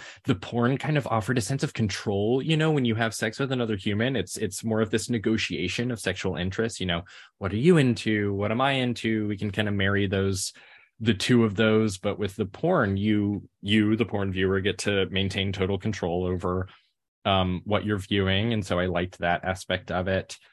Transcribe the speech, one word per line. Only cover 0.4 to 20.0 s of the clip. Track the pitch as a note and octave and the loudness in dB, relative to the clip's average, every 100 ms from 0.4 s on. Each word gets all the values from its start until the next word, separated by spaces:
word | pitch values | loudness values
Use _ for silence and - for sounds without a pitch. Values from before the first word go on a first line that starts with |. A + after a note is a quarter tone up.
| - A#2 A#2+ C3+ | -2 0 0 0
kind | - D3+ | 0 0
of | - | 2
offered | A2+ A2 B2 | 2 2 0
a | |
sense | - C3+ | 0 0
of | D3+ | -2
control. | - A2 - - G2 G#2 C3 | 0 0 0 -2 0 2 2
You | C#3+ D#3+ | 2 2
know, | D#3+ | 4
when | D3+ B2 | 4 2
you | A2 | 2
have | A2+ | 0
sex | G2+ A2 - | 0 -4 -2
with | C3+ | -2
another | C3 A#2 G#2 | 0 0 -2
human, | G#2+ G2+ A#2+ C3 | 0 0 0 0
it's, | F#2 - | -4 -4
it's | A2 - | -6 -4
more | A#2 A2 | -2 0
of | A2 | 2
this | A2+ - | 0 -2
negotiation | A#2+ A2 A2 - E2 F2 - B2 | -2 0 0 0 -4 -4 -2 -4
of | A#2 | -4
sexual | - F2+ F#2+ E2 | -4 -4 -4 -2
interest. | F#2 G2 A2+ - | -2 -2 -4 -2
You | F#2 | -2
know, | E2+ F2 - - - | -2 -6 -16 -20 -8
"What | G2 | -4
are | G2+ | 2
you | D3 E3+ | 4 6
into? | C3 A2+ - G#2+ G2+ | 6 2 0 0 0
What | G2 G#2 | 0 -2
am | A2+ | 0
I | C3+ | 0
into?" | C3+ B2 A#2 A2+ A2 G#2 | 2 0 -2 -2 0 -2
We | G2+ | -4
can | G#2+ | -4
kind | G2+ G#2+ | -2 0
of | G2+ | 0
marry | G2 G2+ G2+ | 2 2 2
those, | G2 G2 G2 - - - - _ - | 2 0 0 -4 -10 -20 -20 _ -4
the | A2+ | 0
two | G2+ - B2 A2+ | 0 4 4 4
of | G2 | 4
those. | A2 A2 A2 G2 | 4 4 2 -2
But | G#2 F#2 | -4 -4
with | G2+ G2 | -4 -4
the | G2 | -8
porn, | - E3 F3+ G#2+ G2 | -4 0 2 2 0
you, | G#2 G#2 G2+ G2+ - _ | 2 2 2 -2 -6 _
you, | G2 G#2+ G#2 A2 | 0 2 4 2
the | A2+ | 0
porn | G#2 G2 | -2 -2
viewer, | F#2 F#2+ G2 | 0 0 2
get | G2 F#2 | 0 -2
to | - G2+ F#2 | 0 0 0
maintain | F#2+ G2 G2+ G2 | 0 -2 -2 -2
total | F#2+ F#2 G2 | -2 -2 -2
control | A2+ G#2 F2+ F2 F2+ | -4 -4 -2 -2 -2
over, | F2+ F#2 F#2 F#2 - _ _ _ _ G#2 | -2 -2 -2 -4 -10 _ _ _ _ 0
um, | F#2+ F#2 F2+ G#2 | 2 2 -2 -2
what | G#2 G2 | -2 0
you're | G#2 | -4
viewing. | F#2 G2+ F#2+ F#2+ A2+ | 0 0 2 2 0
And | A#2 G2 | -2 -2
so | F2 | 0
I | F2+ | 0
liked | F2 F2+ - | 0 -2 -2
that | E2+ E2+ F#2 | -2 0 -2
aspect | F#2 - F#2 - | -6 -4 -4 -2
of | F2 | -4